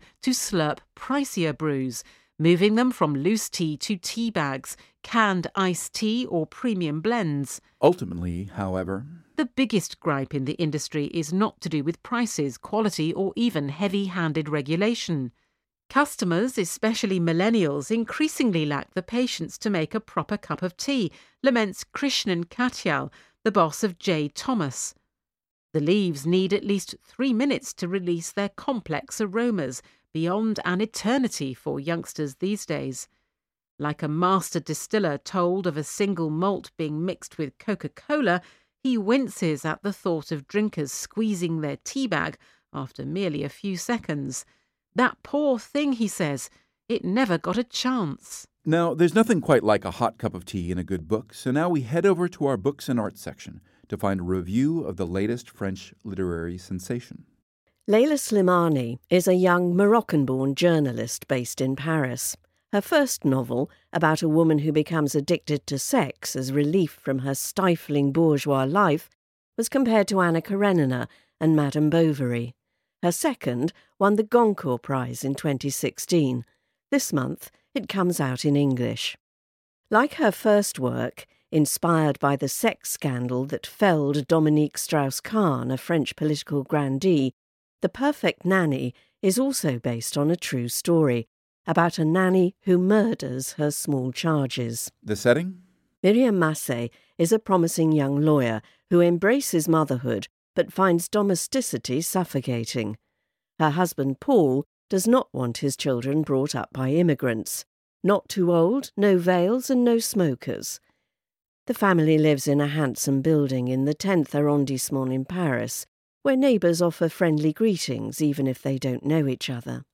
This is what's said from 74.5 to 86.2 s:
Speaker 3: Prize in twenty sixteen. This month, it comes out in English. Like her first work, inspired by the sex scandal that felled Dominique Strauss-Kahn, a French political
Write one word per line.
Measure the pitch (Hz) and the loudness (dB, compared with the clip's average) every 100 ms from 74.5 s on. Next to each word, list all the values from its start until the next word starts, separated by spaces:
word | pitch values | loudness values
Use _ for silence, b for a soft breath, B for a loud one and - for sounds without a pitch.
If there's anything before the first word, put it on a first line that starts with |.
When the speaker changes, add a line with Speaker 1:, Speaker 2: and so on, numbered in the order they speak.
| 196 156 123 | 0 -2 -4
Speaker 3:
Prize | - 135 123 123 135 | -2 -4 -4 -6 -6
in | 139 | -4
twenty | 151 135 143 | -2 -4 -4
sixteen. | - 139 - - 175 139 123 - _ _ _ _ | -4 -4 -6 0 2 2 0 -6 _ _ _ _
This | 285 - | -2 0
month, | 147 131 151 - _ _ - | -2 -2 -6 -14 _ _ -8
it | 202 | -4
comes | 196 180 170 | 0 0 0
out | 139 127 151 | -2 0 2
in | 143 | 2
English. | 143 127 120 113 - - _ _ _ _ _ _ _ | 2 0 -2 -4 -8 -10 _ _ _ _ _ _ _
Like | 220 285 | 2 2
her | - 262 | 2 0
first | 180 226 208 202 - | 2 4 4 2 -2
work, | 127 123 120 - - _ _ | -4 -2 -4 -8 -18 _ _
inspired | 156 147 - 170 165 156 135 | 2 2 2 2 2 2 2
by | 143 139 | 0 0
the | 139 | -2
sex | - 226 - - | 0 -2 -2 -6
scandal | - 147 123 123 127 135 | -6 -4 -2 -2 -4 -4
that | 147 - | -6 -10
felled | - 208 156 139 143 139 | 0 4 4 2 0 2
Dominique | 165 156 151 151 - | 4 4 4 2 -2
Strauss-Kahn, | - 156 139 - - 214 190 127 120 | -4 -2 -2 -4 -4 0 2 0 -2
a | 131 | -4
French | - 170 131 | -2 -2 -2
political | - | -2